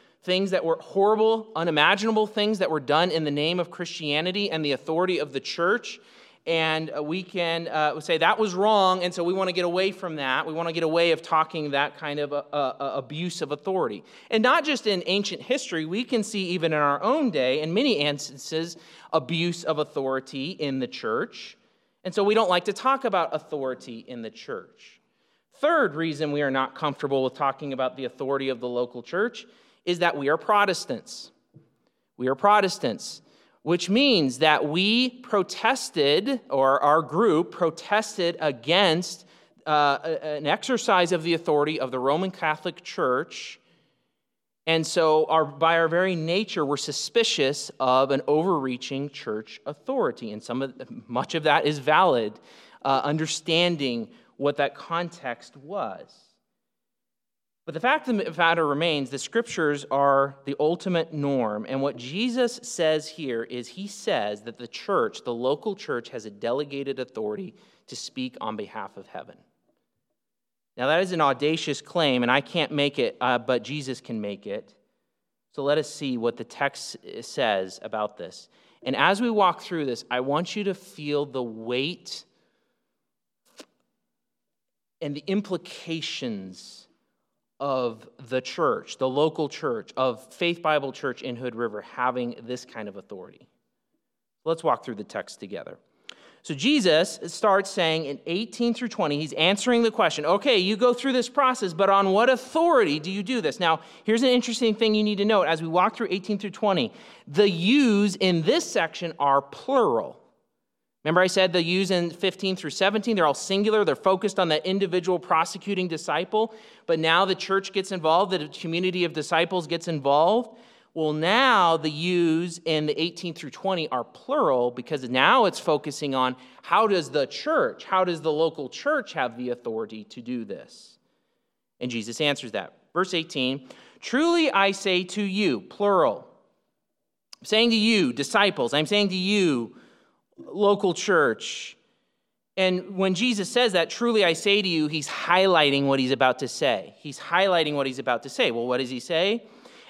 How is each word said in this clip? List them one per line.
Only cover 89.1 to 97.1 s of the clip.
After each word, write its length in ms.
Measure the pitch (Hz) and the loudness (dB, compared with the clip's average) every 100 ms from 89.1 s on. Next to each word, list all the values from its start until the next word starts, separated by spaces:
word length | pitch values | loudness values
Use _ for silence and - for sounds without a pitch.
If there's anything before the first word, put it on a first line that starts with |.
| 131 156 160 147 | 2 0 0 -6
church, 420 | - 147 117 95 - | -4 -4 -4 -6 -2
of 340 | 131 110 - | -2 -2 -10
Faith 260 | - 170 170 | -4 -4 -2
Bible 320 | 170 151 139 | 0 0 0
Church 300 | - 139 120 | -6 -8 -6
in 140 | 131 117 | -8 -8
Hood 180 | 127 | -8
River 260 | 110 117 104 | -4 -6 -6
having 540 | - - 127 123 120 - | -10 -2 -2 -2 -6 -8
this 240 | 117 123 - | -10 -12 -12
kind 200 | 117 104 | -14 -14
of 100 | 98 | -14
authority. 520 | - 98 87 - _ _ _ _ _ _ _ _ _ _ | -16 -16 -18 -20 _ _ _ _ _ _ _ _ _ _
Let's 180 | 160 165 | -4 0
walk 220 | 160 120 | 2 0
through 120 | - 104 | -2 -10
the 80 | |
text 360 | 104 101 - - | -8 -8 -8 -12
together. 380 | 101 95 - - _ _ - - - _ | -12 -12 -12 -18 _ _ -20 -20 -20 _
So 120 | - | -10
Jesus 640 | 143 208 294 185 156 - | -2 2 4 6 4 2